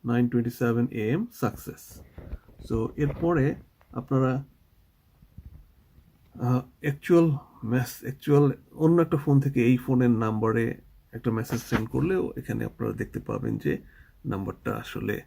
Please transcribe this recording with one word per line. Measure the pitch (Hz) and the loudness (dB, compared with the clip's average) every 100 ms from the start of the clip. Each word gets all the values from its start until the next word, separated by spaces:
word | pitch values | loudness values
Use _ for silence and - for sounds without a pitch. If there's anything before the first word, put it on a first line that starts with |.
| 120 | 0
nine | 120 120 | 2 2
twenty-seven | 120 120 - 123 117 120 | 2 -2 -2 0 2 0
A | 120 107 156 | -2 -2 -2
M | 240 | -4
সাকসেস। | - 113 - - - - - - - - - _ - - | -4 -6 -6 -14 -16 -18 -20 -20 -20 -16 -16 _ -20 -6
So | 113 113 - | -4 -4 -2
এরপরে | 147 139 165 165 135 - - _ _ | -4 -2 0 2 0 -2 -12 _ _
আপনারা, | - - 135 131 131 139 _ _ _ _ _ _ _ - - - - - _ _ - _ _ _ - | -12 -2 0 2 0 -6 _ _ _ _ _ _ _ -20 -20 -20 -20 -20 _ _ -20 _ _ _ -6
আহ, | 123 127 131 _ | 0 0 -2 _
অ্যাকচুয়াল | 151 143 - 170 170 139 - - | -6 -6 4 6 6 2 -6 -12
মেস-, | 110 123 123 - | -2 0 -2 -8
অ্যাকচুয়াল | 120 135 - 143 143 - _ | -12 -8 2 4 4 0 _
অন্য | - 160 170 | 0 4 4
একটা | 165 156 | 4 0
ফোন | 147 139 | 4 4
থেকে | 135 131 | 4 2
এই | 117 127 | 4 4
ফোনের | - 127 123 | 2 4 4
নাম্বারে | 113 110 110 110 113 113 - - - _ | 4 2 0 0 2 0 -4 -14 -20 _
একটা | 113 120 | -4 -2
মেসেজ | 110 110 113 | -2 -2 -6
সেন্ড | - 117 110 | -2 -4 -2
করলেও | 127 156 190 - - | -2 0 0 -2 -8
এখানে | 127 113 | -6 -6
আপনারা | 110 - 113 | -6 -6 -6
দেখতে | 104 104 - | -4 -8 -8
পাবেন | - 110 113 107 | -6 -6 -4 -2
যে | 147 202 - - - _ 139 | -2 -4 -8 -20 -20 _ -8
নাম্বারটা | 101 98 - - 107 | -6 -6 -8 -6 -8
আসলে | - - 107 101 | -8 -8 -6 -6